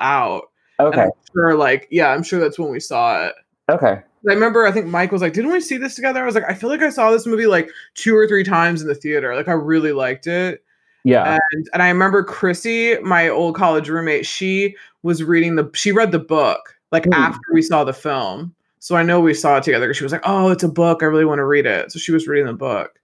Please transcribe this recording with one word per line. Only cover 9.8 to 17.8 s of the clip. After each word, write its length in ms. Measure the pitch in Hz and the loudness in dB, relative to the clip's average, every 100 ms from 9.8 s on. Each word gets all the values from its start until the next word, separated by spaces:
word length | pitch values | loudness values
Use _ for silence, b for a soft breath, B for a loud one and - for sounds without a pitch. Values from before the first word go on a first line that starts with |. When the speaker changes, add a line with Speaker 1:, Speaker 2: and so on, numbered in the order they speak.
| 156 | 0
Speaker 1:
liked 340 | 139 127 127 165 | 0 -2 -4 -6
it." 380 | 175 180 - _ _ _ _ | -4 -4 -6 _ _ _ _
Speaker 2:
Yeah. 340 | 127 123 151 160 156 | 2 2 4 0 0
Speaker 1:
And, 180 | 156 160 | -4 -6
and 100 | 175 | 0
I 60 | 180 | 2
remember 340 | 180 196 196 | 2 2 2
Chrissy, 720 | 185 - 185 175 226 233 233 233 | 0 -2 -4 -2 -2 -2 0 0
my 280 | 190 175 165 | 0 2 2
old 240 | 131 170 160 | 0 -2 0
college 320 | 185 156 147 | 2 2 -2
roommate, 380 | 165 165 147 - | -4 -2 -2 -4
she 500 | - 190 190 202 196 B B | -6 -4 -2 -2 -6 B B
was 200 | 170 165 | -4 -2
reading 340 | 160 170 170 165 | 0 2 2 0
the, 120 | 147 - | -2 -2
she 160 | 202 | -2
read 200 | 202 220 | 0 0
the 60 | 170 | -2
book, 580 | 135 156 131 82 - _ - | 0 2 2 0 -8 _ -4
like, 140 | 165 165 | -2 2
Speaker 2:
Hmm. 80 | |
Speaker 1:
after 260 | 170 160 - - | 2 0 -2 -2
we 80 | 165 | 0
saw 220 | 160 160 | 2 0